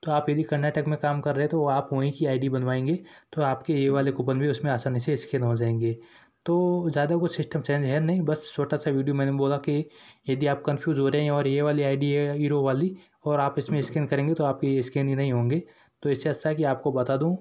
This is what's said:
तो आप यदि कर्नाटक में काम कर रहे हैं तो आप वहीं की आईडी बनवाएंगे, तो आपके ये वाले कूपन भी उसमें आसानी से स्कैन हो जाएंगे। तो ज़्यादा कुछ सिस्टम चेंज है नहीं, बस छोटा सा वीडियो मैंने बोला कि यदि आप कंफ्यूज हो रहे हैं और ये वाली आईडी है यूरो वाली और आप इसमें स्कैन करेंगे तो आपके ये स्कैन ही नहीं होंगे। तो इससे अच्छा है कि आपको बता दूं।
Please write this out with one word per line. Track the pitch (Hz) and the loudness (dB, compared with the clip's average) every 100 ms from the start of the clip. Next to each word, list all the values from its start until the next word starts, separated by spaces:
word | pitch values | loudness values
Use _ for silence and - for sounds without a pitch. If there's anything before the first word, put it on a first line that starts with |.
तो | - | 2
आप | 147 147 | 0 2
यदि | 147 | 0
कर्नाटक | 156 147 147 147 151 | 0 0 0 0 -2
में | 151 | 0
काम | 147 147 | 0 0
कर | 147 139 | -2 0
रहे | |
हैं | 147 | 0
तो | 165 147 | 2 2
आप | 139 139 | 0 0
वहीं | 135 139 | 0 0
की | 139 151 | 0 0
आईडी | 131 135 | 0 0
बनवाएंगे, | 131 127 127 131 180 - - _ | 0 0 0 0 -2 -4 -20 _
तो | - | -2
आपके | 143 131 - | 0 0 -2
ये | 151 135 | 0 2
वाले | 139 139 | 2 2
कूपन | 135 127 131 | 0 -2 0
भी | 147 | 0
उसमें | 131 151 | 0 -2
आसानी | 123 135 123 | -2 0 -2
से | 123 143 | 0 -2
स्कैन | - 135 | -2 -2
हो | 120 117 | 0 0
जाएंगे। | 117 113 117 113 - - - _ - | 0 0 -2 -4 -10 -20 -20 _ -2
तो | 175 180 175 175 | 0 2 0 0
ज़्यादा | 147 147 170 | 0 0 2
कुछ | 165 - | 0 -2
सिस्टम | 147 160 | -4 -4
चेंज | 131 143 139 | -2 0 2
है | 143 | 0
नहीं, | 160 185 | 2 0
बस | 156 151 - | 0 -2 -4
छोटा | - 139 151 | -6 -2 -2
सा | 156 | 0
वीडियो | 135 135 139 | 0 0 0
मैंने | 139 | 0
बोला | 139 139 143 | 2 0 0
कि | 143 147 156 - - - - | 0 -2 -4 -12 -20 -16 -4
यदि | 131 147 | 0 0
आप | 139 | 0
कंफ्यूज | - 143 - 143 | -2 -2 -2 0
हो | 139 | 2
रहे | 143 | 2
हैं | 151 | 2
और | 147 139 | 0 2
ये | 139 | 2
वाली | 147 147 | 2 2
आईडी | 139 139 143 | 0 0 0
है | 143 143 143 | 0 0 0
यूरो | 147 147 | 0 2
वाली | 135 131 180 185 - _ - | 2 2 0 -4 -18 _ -2
और | 147 | 2
आप | 139 139 | 2 0
इसमें | 131 151 | -2 -2
स्कैन | 135 160 143 | 0 -2 0
करेंगे | 139 139 | 0 0
तो | 160 | 0
आपके | 147 139 143 | 0 0 0
ये | 135 | 0
स्कैन | 123 139 139 | 0 -2 0
ही | 135 | 0
नहीं | 139 | 0
होंगे। | 123 120 151 - - _ _ | 2 2 0 -4 -20 _ _
तो | 147 | -2
इससे | 135 156 | 0 -2
अच्छा | 143 156 | -2 -2
है | 156 | 0
कि | |
आपको | 147 131 147 | 0 0 0
बता | 131 123 135 | 0 0 0
दूं। | 160 185 | 0 -2